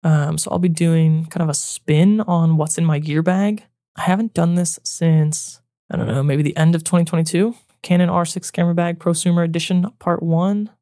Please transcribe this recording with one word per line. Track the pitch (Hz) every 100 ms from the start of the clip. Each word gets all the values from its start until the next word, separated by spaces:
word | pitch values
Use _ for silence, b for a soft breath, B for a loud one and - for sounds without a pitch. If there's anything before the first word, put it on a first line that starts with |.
Um, | 170 156 147 156
so | -
I'll | -
be | 180
doing | 160 170 165 160 156 160
kind | -
of | 160
a |
spin | 143 - - - 151 185 214
on | 214 175 165 160
what's | 151 -
in |
my | 165 151
gear | 156 151
bag. | 165 185 202 214 _ _ _ -
I |
haven't | - 190 226
done | - 170
this | 175 175 -
since, | - - 165 160 151 151 - - _ _ _
I | -
don't | 113
know, | 120
maybe | 143 143
the | 147 147
end | 160 170
of |
twenty | 165 180
twenty-two. | 165 170 160 170 214 240 _ _
Canon | - 180 175
R | 175
six | 170 - -
camera | - 170 170
bag, | 170 170
prosumer | - 165 180 170
edition, | 170 165 160 180 180 -
part | - 175
one. | 170 165 185 208 214 _